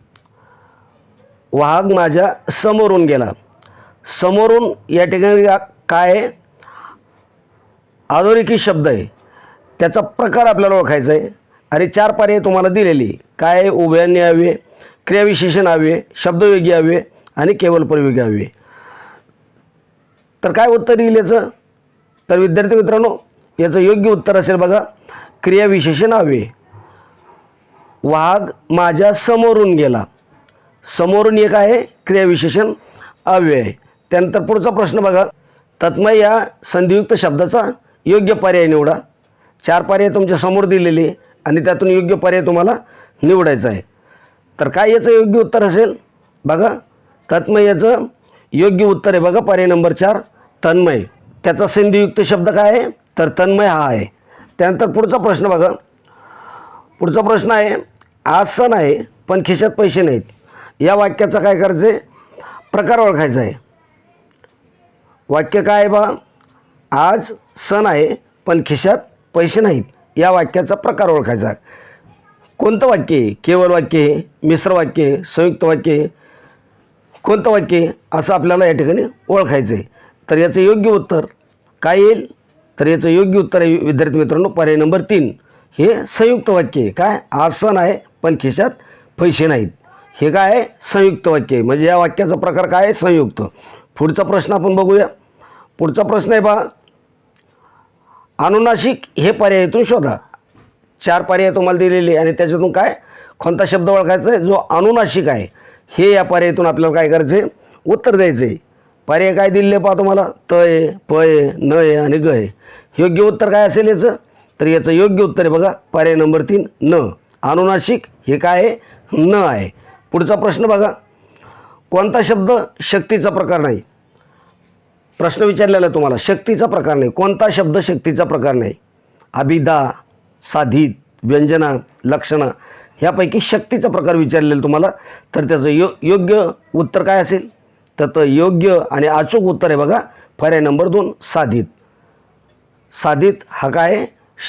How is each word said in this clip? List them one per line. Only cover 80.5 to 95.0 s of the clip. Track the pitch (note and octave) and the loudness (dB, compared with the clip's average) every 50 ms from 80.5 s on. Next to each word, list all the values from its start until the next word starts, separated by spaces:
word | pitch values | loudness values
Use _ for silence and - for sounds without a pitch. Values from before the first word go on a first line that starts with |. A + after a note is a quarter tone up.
| - F#3+ | 2 2
योग्य | F#3 G3+ A3 G#3+ G3+ A3+ | 2 2 2 2 2 2
उत्तर | G#3 F#3 - - F3 D#3 - - _ _ _ _ _ _ _ _ _ _ | 0 0 0 -2 -4 -4 -4 -6 _ _ _ _ _ _ _ _ _ _
काय | - D#3+ F3+ G3 | -2 0 2 4
येईल? | G3+ G#3+ A3+ - - - - _ _ _ _ _ _ _ _ - | 4 4 2 2 -2 -10 -16 _ _ _ _ _ _ _ _ -4
तर | D3 | -2
याचं | D#3 E3 D#3 D#3+ E3+ | 0 0 0 0 2
योग्य | E3 F#3 G3+ F#3+ F#3+ G3+ | 2 2 2 2 2 0
उत्तर | E3 - - F3+ | 0 0 0 0
आहे | E3+ E3 E3 | 2 2 0
विद्यार्थी | - - D3+ C#3+ C3+ D#3+ D3+ C3 | 0 0 -2 -2 0 -2 0 0
मित्रांनो, | D#3 D3+ A#2 D3+ E3 F#3+ G3 | -2 -2 0 0 -2 -2 -2
पर्याय | - E3+ D#3+ D#3 D#3 | -2 -2 0 0 2
नंबर | D3+ D3+ D#3 F#3 F#3+ | 2 2 0 0 -2
तीन, | - - G#3+ F3 C#3 G#2 - - _ _ _ _ _ _ _ - | -2 0 0 0 0 -2 -6 -12 _ _ _ _ _ _ _ 0
हे | D#3 G#3+ A3+ - - | 0 0 0 -2 -4
संयुक्त | - - - A3+ A#3 B3 G#3+ - A3 | -8 -2 0 0 2 0 0 0 0
वाक्य | F#3+ F3+ D3+ - - C#3+ | 0 0 0 -2 -4 -4
आहे. | A#2 G2+ | -4 -4
काय? | - - F3+ G#3+ G#3 - - - | -2 -2 -2 -2 -2 -4 -8 -8
"आज | - C#3 D#3 E3 - | -4 -2 -2 -2 -2
सण | - G#3 G#3+ G3 | -2 -2 0 0
आहे | F3+ F3 F#3+ G3 - - _ _ _ | 0 0 0 -2 -4 -8 _ _ _
पण | - E3 D#3 - | -4 -4 -2 -2
खिशात | - C3 A#2+ E3+ G#3 B3+ - - _ - - _ _ _ _ - | -4 -4 -2 -2 -4 -4 -4 -10 _ -20 -20 _ _ _ _ -2
पैसे | E3+ F3 - - D#3+ | -2 0 0 0 0
नाहीत." | D#3+ C#3+ A#2 G#2 E2 - _ _ _ - - _ _ - - | 0 0 -2 -4 -6 -10 _ _ _ -20 -20 _ _ -6 -4
हे | D3 D#3 | -2 0
काय | E3 G3 F#3+ G3 A3+ | 2 2 2 2 2
आहे? | B3 - - - _ - - - | 0 -2 -4 -10 _ -10 -4 0
संयुक्त | G3 G3 G3 D#3+ - - | 2 2 2 0 0 -2
वाक्य | F3 D#3 D3 C3 - C3+ | 0 0 0 -2 -2 -2
आहे. | A#2+ A2+ | -2 0
म्हणजे | B2 C3+ D3 D#3 | 0 0 0 0
या | E3+ F3 | 2 2
वाक्याचा | F3 F3 D#3+ - - G3+ E3 F3+ | 2 0 0 -2 -2 -2 -2 -2
प्रकार | - F3+ F3+ E3 F#3 F#3 | -2 -4 -4 -2 -2 -2
काय | - F3 F3+ G3 | 0 0 0 0
आहे? | G#3 - | 0 0
संयुक्त. | - E3+ F#3 E3+ D#3+ C3+ G#2 - - G2+ F2 - - - - - - _ _ _ | 0 0 0 2 2 0 -2 -4 -8 -10 -10 -12 -16 -20 -20 -20 -20 _ _ _
पुढचा | - D3+ D#3+ D#3 G#3 F#3+ | -4 -4 -2 -2 -2 -2
प्रश्न | E3+ G3+ F#3 - - G#3 | -2 -2 -2 -2 -2 -4
आपण | F#3 E3 G3 F#3+ | -2 -2 0 0
बघूया. | F#3+ F#3+ F#3 G3 G#3 | 0 2 2 2 2